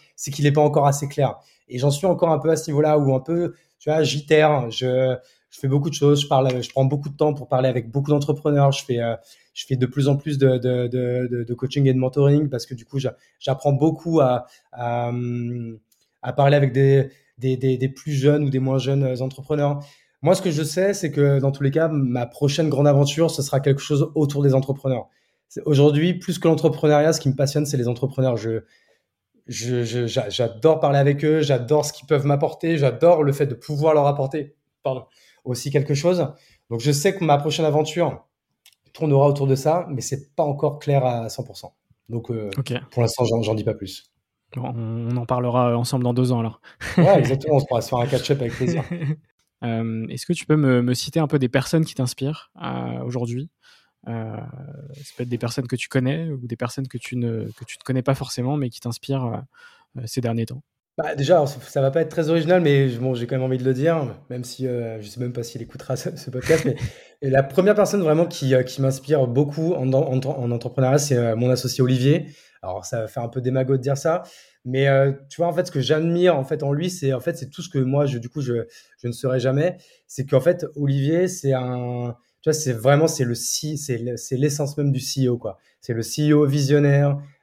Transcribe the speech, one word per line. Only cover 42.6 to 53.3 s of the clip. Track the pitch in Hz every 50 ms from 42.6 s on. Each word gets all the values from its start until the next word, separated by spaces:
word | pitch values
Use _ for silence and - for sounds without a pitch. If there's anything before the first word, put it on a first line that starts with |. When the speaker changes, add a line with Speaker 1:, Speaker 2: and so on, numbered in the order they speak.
| 127 - 120 123 - -
Speaker 1:
pour | - 123
l'instant, | 117 117 - - 123
j'en, | 113 117 117
j'en | 107 107 110
dis | 107 104
pas | 113 107
plus. | - 98 92 - - - _ _ _ _ _ _ _ _ _ -
Speaker 2:
Bon, | 127 123
on, | 127 120 117 113 110 113 117 117 117
on | 123
en | 123 117
parlera | - 127 123 123 120 120 127 123 123 120 120
ensemble | 123 - 139 127 123
dans | 120 120
deux | 127 127 123
ans, | 127 117
alors. | 113 110 - - _ - - _ - - - 185
Speaker 1:
Ouais, | 165 185 196 147
exactement, | - 123 135 139 - 156 147
on | 131
se | 139
pourra | - 123 113
se | 110 -
faire | 131 120
un | 120
catch-up | 127 135 131 - - 143 139
avec | 123 117
plaisir. | - - 131 175 165 160 - -
Speaker 2:
<laughs> | 175 170 156 139 156 151 _ _ _ _ _ _ _ _ 117
Euh, | 117 113 113 113 113 113 110 113 -
est-ce | 123 123 -
que | -
tu | 175 - -
peux | - 156
me, | 151 143 131 127 123
me | 120 123 120
citer | - - 143 - 170
un | 156
peu | 139 156 139
des | 127 117
personnes | - 135 135 - - 160 160
qui | - -
t'inspirent, | - 127 123 - - 131 143 156 - - _ _ -
euh, | - 127 127 127 123 120 120 123 127
aujourd'hui ? | 123 120 123 120 117